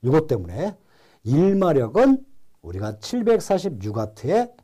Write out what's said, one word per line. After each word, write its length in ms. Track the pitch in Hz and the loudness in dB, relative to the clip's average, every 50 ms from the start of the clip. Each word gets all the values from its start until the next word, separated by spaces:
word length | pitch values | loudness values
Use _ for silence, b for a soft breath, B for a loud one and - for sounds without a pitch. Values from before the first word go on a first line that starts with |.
| - | -2
이것 240 | 123 143 160 156 | 2 2 2 2
때문에 500 | - 131 101 87 82 90 123 175 208 - b b b b b b b b b b | 0 -2 -4 -4 -8 -8 -6 -6 -6 -8 b b b b b b b b b b
일마력은 1000 | 110 131 156 185 196 196 196 190 175 151 135 117 110 139 208 262 269 269 262 - - - - - - _ _ | 0 2 4 4 4 4 2 2 2 2 2 0 0 2 4 4 4 4 2 0 -8 -20 -20 -20 -20 _ _
우리가 380 | - 85 87 95 104 107 107 110 | -16 -12 -8 -6 -6 -6 -8 -10
칠백사십육 1000 | - - 240 247 220 233 226 202 - - 196 185 - 196 139 95 92 107 101 | -10 -8 -6 -2 2 2 2 2 0 -2 -2 -2 -2 -6 -8 -8 -8 -6 -6
와트에 560 | 113 107 110 - - - 135 190 233 247 240 - _ | -6 -6 -6 -8 -8 -4 -2 0 0 0 -2 -8 _